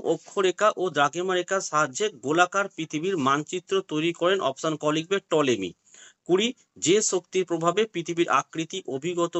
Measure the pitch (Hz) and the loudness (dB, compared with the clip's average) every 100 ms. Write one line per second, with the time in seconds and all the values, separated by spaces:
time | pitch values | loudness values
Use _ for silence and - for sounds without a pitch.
0 | - 165 - - 185 175 208 - 180 147 | 0 -2 -4 -2 0 2 2 2 -2 2
1 | 143 160 185 180 175 190 165 151 147 127 | 0 0 -2 -2 0 -2 0 0 0 0
2 | 214 143 123 165 180 196 196 - 156 151 | -4 -4 0 2 4 2 -2 -6 -8 -6
3 | 180 185 131 143 147 185 - 190 - 151 | -4 0 2 0 -2 -8 -4 -4 -2 -2
4 | 165 170 170 196 135 139 160 151 151 156 | -2 0 0 0 -2 -2 -4 -2 0 0
5 | 165 196 - 160 139 104 95 - _ - | 0 -4 0 2 2 2 -2 -8 _ -20
6 | - _ - 180 233 - _ - - 202 | -20 _ 0 2 2 -2 _ -4 2 2
7 | 208 185 - 190 175 165 165 180 220 175 | 2 -2 -2 -4 -2 0 0 0 0 -4
8 | 165 170 170 135 - 160 160 190 - 135 | -4 -2 0 0 -2 -6 -8 -8 -8 -6
9 | 160 175 170 170 | -4 -2 -2 -2